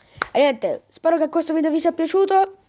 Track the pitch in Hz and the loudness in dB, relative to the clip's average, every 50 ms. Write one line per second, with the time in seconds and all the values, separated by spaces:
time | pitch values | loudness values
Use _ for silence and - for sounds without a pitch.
0 | - _ _ - - - - 240 285 285 262 220 - 180 127 - - _ - - | -20 _ _ -10 -8 -2 0 2 2 2 0 -2 -4 -6 -6 -6 -10 _ -12 -6
1 | - 330 330 330 311 302 311 330 320 320 311 320 302 320 302 330 339 339 330 330 | -2 0 0 0 0 0 -2 -2 -2 -2 -2 -2 0 0 0 0 -2 -2 -2 -2
2 | 320 311 - 381 392 381 381 381 392 392 392 - _ | -2 0 0 0 2 2 2 2 2 0 -4 -12 _